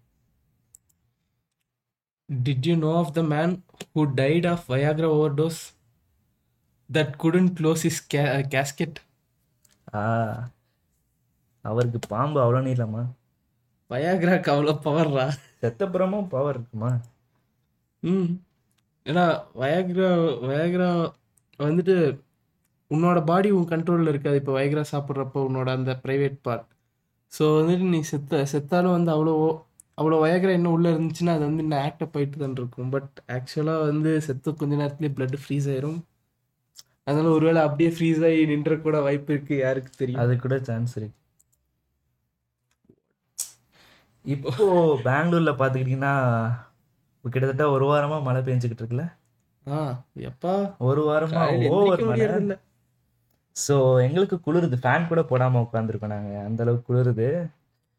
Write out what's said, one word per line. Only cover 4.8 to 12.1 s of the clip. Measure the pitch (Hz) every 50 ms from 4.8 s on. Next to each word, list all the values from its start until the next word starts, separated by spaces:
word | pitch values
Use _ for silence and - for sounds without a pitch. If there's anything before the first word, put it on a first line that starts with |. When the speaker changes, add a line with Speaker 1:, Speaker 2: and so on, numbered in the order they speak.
| 143 151 156 151 165
Speaker 1:
overdose | 165 156 151 151 156 139 139 156 165 165 - - - - _ _ _ _ _ _ _ _ _ _ _ _ _ _ _ _ _ _ _ _ _ _ - 127
that | 160 151 - - - -
couldn't | 165 160 180 185 180 180 165
close | 156 156 165 160 160
his | 165 165 - - - -
ca-, | 143 139 143 123 139 139 139 - 135 139
casket? | 143 - - 175 156 - - - _ _ _ _ _ _ _ _ _ _ _ _ _ _ _ _ - -
Speaker 2:
ஆ, | 107 101 110 113 117 113 110 113 117 117 123 - _ _ _ _ _ _ _ _ _ _ _ _ _ _ _ _ _ _ _ _ _
அவருக்கு | - 107 107 117 123 123 117 117 -
பாம்பு | -